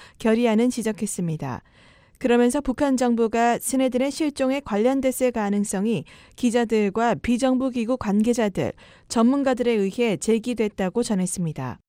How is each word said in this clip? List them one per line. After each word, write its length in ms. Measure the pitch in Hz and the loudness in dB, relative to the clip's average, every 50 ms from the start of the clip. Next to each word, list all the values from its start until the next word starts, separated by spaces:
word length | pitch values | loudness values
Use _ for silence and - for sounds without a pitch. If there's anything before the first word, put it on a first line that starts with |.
| - - - - | -10 -20 -12 -4
결의안은 500 | - 233 220 226 240 233 214 214 240 254 | 0 2 2 4 2 2 4 4 2 2
지적했습니다. 960 | - 240 214 220 214 - 220 202 - - 180 165 156 156 143 131 120 - - _ _ _ - - - _ _ _ _ _ | 0 -2 -4 -4 -4 -4 -6 -6 -4 -4 -4 -4 -4 -6 -6 -8 -8 -10 -12 _ _ _ -20 -20 -20 _ _ _ _ _
그러면서 420 | - 240 240 240 240 247 247 294 | 0 4 4 6 4 4 2 0
북한 340 | 285 269 247 - 294 277 262 | -2 -2 -2 0 0 0 2
정부가 600 | 247 254 247 240 226 233 220 220 233 233 240 233 - | 2 2 2 2 2 2 2 2 2 2 2 2 0
스네든의 540 | - - - 262 262 254 233 247 262 285 | -2 -2 0 0 0 0 0 0 -2 -2
실종에 480 | 277 - 320 294 285 - 269 254 269 277 | -2 -2 -4 -4 -2 -2 -2 0 0 -2
관련됐을 720 | - - 214 202 220 254 269 269 262 262 247 - 254 247 | -4 -2 0 2 2 2 2 2 0 0 0 0 0 0
가능성이 720 | 240 226 208 202 202 202 202 - - 190 196 226 226 151 - - - - - - - | 0 -2 -2 -2 -2 -2 -2 -2 -2 -2 -2 -2 -2 -4 -4 -8 -14 -20 -20 -20 -8
기자들과 800 | - - 240 214 247 233 220 226 214 208 202 185 226 233 240 202 | -2 -2 0 2 2 2 2 2 2 2 0 0 0 0 0 0
비정부 560 | 139 - - 240 233 269 262 262 247 262 269 | 0 -2 -2 0 0 2 2 2 0 0 -2
기구 260 | 240 247 226 208 262 247 | -2 -2 -2 -2 -2 -2
관계자들, 760 | - 208 190 208 220 240 240 240 226 208 185 180 135 104 - - - - - - _ - | -2 0 0 2 2 2 2 0 0 -2 -2 -2 -4 -4 -6 -8 -16 -20 -20 -20 _ -4
전문가들에 640 | - 233 226 240 269 285 277 269 262 240 247 240 | 0 2 2 4 2 2 0 0 0 0 0 0
의해 440 | 233 214 196 196 190 - 240 233 190 - | 0 0 0 -2 -2 -2 0 0 -2 -2
제기됐다고 840 | - - 220 226 214 247 247 220 220 208 - - 196 185 - 233 | 0 0 0 0 0 -2 -4 -2 -2 -4 -2 -4 -4 -2 -2 -2
전했습니다. 800 | 240 - 220 185 185 180 - - 170 160 151 - 131 127 - - _ | -2 -2 0 -2 -2 -2 -4 -4 -4 -6 -6 -6 -8 -8 -10 -12 _